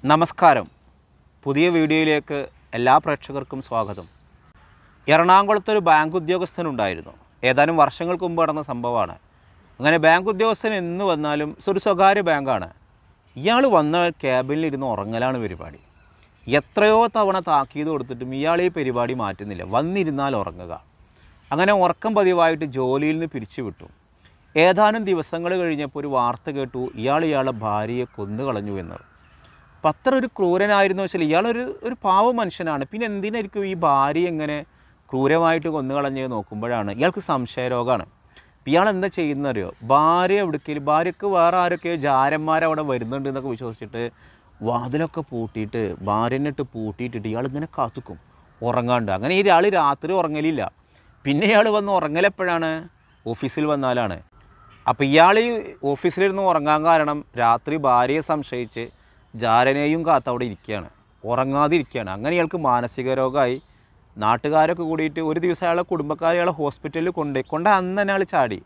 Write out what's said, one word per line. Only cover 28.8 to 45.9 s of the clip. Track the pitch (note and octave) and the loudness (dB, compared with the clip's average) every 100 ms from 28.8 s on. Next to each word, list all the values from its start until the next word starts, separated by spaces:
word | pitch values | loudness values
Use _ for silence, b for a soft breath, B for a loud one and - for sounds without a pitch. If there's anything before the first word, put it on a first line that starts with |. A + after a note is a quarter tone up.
| E2+ | -10
എന്ന്. | E2+ - _ b b b b b _ | -14 -20 _ b b b b b _
അപ്പം | D#3 | -2
അത്ര | D#3 - C4+ | 0 0 0
ഒരു | B3 - | 0 -2
ക്രൂരനായിരുന്നു | F#3 F3+ G3+ G3+ G3 F#3+ F#3+ | 0 2 2 4 2 0 -4
വെച്ചാൽ | F#3 D#3 | -2 2
ഇയാളൊരു, | D#3+ A3 A#3 B3+ - A#3 | 2 2 -2 -4 -8 -8
ഒരു | B3 G3+ | -4 2
പാവ | F#3 A3+ A#3+ | 4 4 2
മനുഷ്യനാണ്. | G3+ - E3+ D3 C3+ | -4 -4 -4 -4 -6
പിന്നെ | G#3+ A#3 | -6 -6
എന്തിനായിരിക്കും | G3+ G3+ A3+ G3+ G#3 G3 | -4 -4 -4 -6 -6 -4
ഈ | F#3 | 0
ഭാര്യ | E3 C#3 C#3 D3+ F3 | 2 4 2 2 -2
എങ്ങനെ | D#3+ D3+ D3 C#3 b b b _ | -2 -4 -6 -10 b b b _
ക്രൂരമായിട്ട് | C3 C3+ D#3+ E3 E3 E3 D#3 | 0 2 4 4 2 0 -4
കൊന്നുകളഞ്ഞത് | C3 C#3 C#3+ C3+ C3 A#2 | -2 -2 -2 -4 -4 -6
നോക്കുമ്പോഴാണ് | G2+ G#2 A#2 A#2+ G2+ G#2 | -6 -8 -4 -2 -4 0
ഇയാൾക്ക് | D#3+ F#3 F3+ | -2 -2 -4
സംശയരോഗമാണ്. | C#3+ A#2+ - B2 B2 A#2+ A#2+ - _ _ b b b | -4 -4 -6 -4 -2 0 -2 -2 _ _ b b b
അപ്പം | - | 0
ഇയാൾ | D#3 G3+ | 2 4
എന്താ | F#3+ G3 F3+ | 2 -4 -4
ചെയ്യുന്നറിയോ? | D#3 C#3 C#3+ A#2 F2+ - A2+ | -4 -2 -4 -4 -6 -10 2
ഭാര്യ | C#3 D#3 E3+ F#3 G3+ F#3+ | 4 6 4 2 2 0
എവിടേക്കെങ്കിലും, | D3+ - D3+ C#3+ | -4 -6 -6 0
ഭാര്യക്ക് | D3+ F3 F3 G3+ F#3+ | 0 0 -4 -2 2
വേറെ | E3+ F3+ | 4 4
ആരൊക്കെയോ | F3 F3 E3+ E3+ C#3+ | 0 -2 -4 -2 0
ജാരന്മാരവിടെ | C3 C#3 D3+ D#3 D#3+ D#3+ D#3 D3+ | 2 2 0 0 0 2 0 -2
വരുന്നുണ്ട് | B2+ A2+ C3+ C3+ | -4 -4 -6 -6
എന്നൊക്കെ | C#3 C3+ | -6 -6
വിശ്വസിച്ചിട്ട് | A#2 B2 A2 G#2+ A#2 A#2 b b b b _ G#2+ | -8 -10 -12 -12 -8 -8 b b b b _ -4
വാതിലൊക്കെ | A#2+ B2 D3 D#3+ - D3 | -2 -2 -4 -4 -6 -8
പൂട്ടിയിട്ട് | A#2+ A2 - G#2+ A#2 G#2 | -8 -6 -6 -6 -4 -6